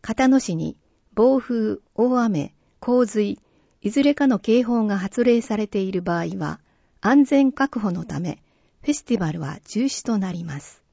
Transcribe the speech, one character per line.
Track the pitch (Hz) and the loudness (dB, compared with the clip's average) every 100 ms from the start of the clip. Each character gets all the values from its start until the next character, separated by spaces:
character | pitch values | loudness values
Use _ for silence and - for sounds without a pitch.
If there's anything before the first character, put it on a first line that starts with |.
片 | - 220 262 | -8 0 4
野 | 262 | 4
市 | - 165 | 2 -6
に | 160 - _ _ _ | -6 -10 _ _ _
暴 | - 240 269 | 2 2 2
風、 | - 233 214 202 _ | 0 -2 -2 -4 _
大 | - 247 247 | -2 0 2
雨、 | 233 175 - _ _ _ | 0 0 -4 _ _ _
洪 | - 247 | 0 2
水、 | 240 214 202 - _ _ _ _ | 2 0 -2 -4 _ _ _ _
い | 202 | -4
ず | 277 | 2
れ | 285 | 2
か | 294 285 | 4 2
の | 220 | 2
警 | - 233 | 2 2
報 | 233 233 | 2 0
が | 214 196 | 0 -2
発 | 196 - | -4 0
令 | 240 233 | 2 2
さ | - 214 | 0 -4
れ | 208 | -2
て | 202 | -4
い | 190 | -2
る | 190 | -4
場 | 180 170 | -2 -4
合 | 170 190 | -4 -6
は、 | 156 156 _ _ _ _ | -8 -8 _ _ _ _
安 | 202 277 | 2 4
全 | 269 277 269 | 4 4 2
確 | 254 277 240 | 0 -4 -2
保 | 208 | -4
の | 175 165 | -4 -8
た | 143 | -8
め、 | 175 - _ _ _ _ | -6 -10 _ _ _ _
フ | - | -4
ェ | |
ス | 294 | -4
テ | - 226 | -2 -4
ィ | |
バ | 170 | -2
ル | 165 | -6
は | 147 - _ | -10 -12 _
中 | 208 | -4
止 | 262 - - | -4 -4 -4
と | 220 | -2
な | 190 | -2
り | 175 | -6
ま | 170 143 | -10 -10
す。 | - - _ | -14 -20 _